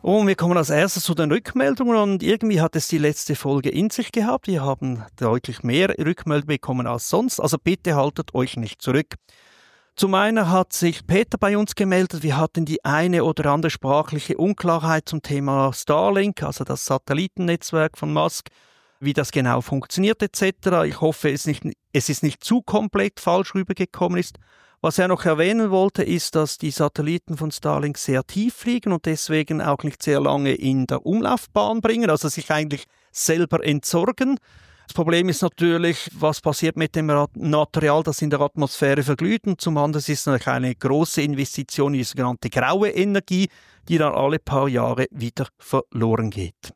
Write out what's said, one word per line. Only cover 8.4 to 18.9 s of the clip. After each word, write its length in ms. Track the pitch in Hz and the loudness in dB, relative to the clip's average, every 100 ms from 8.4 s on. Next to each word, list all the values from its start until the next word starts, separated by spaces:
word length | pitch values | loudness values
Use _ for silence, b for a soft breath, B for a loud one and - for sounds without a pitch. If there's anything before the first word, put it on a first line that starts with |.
| 127 - | -2 -4
nicht 260 | 110 - | -10 -8
zurück. 340 | - 131 151 - b b b b b b b - | 0 0 0 -10 b b b b b b b -2
Zum 160 | 196 | 2
einen 360 | 190 208 226 180 | 4 2 2 4
hat 220 | 185 185 | 2 2
sich 340 | - 175 160 - | 0 -2 -2 0
Peter 300 | 180 226 - | 2 2 0
bei 200 | 196 208 | 0 2
uns 180 | 214 - | -2 0
gemeldet, 480 | 196 185 185 160 | 2 2 2 -2
wir 140 | 156 135 | -2 0
hatten 260 | 160 - | 0 0
die 220 | 156 160 - | -2 -2 0
eine 400 | 151 175 175 139 | 0 2 2 2
oder 260 | 160 147 | 2 0
andere 200 | 143 160 | 2 0
sprachliche 680 | - 135 143 156 151 - - | -2 0 2 0 -6 -4 -2
Unklarheit 720 | 185 202 175 165 160 156 - | 0 0 0 0 2 0 -2
zum 140 | 156 | -8
Thema 500 | - 143 139 139 135 | -4 -4 0 2 0
Starlink, 680 | 127 - 151 190 196 202 - | -2 0 2 4 2 0 -2
also 220 | 147 139 | -8 -6
das 220 | - 131 - | -6 -6 -2
Satellitennetzwerk 1120 | 135 - 139 185 - 175 170 - 165 156 - | -2 0 -2 -2 -4 -2 -2 -2 0 0 -2
von 160 | 151 | -4
Musk, 340 | 151 160 - - b b b b | 0 0 -2 -14 b b b b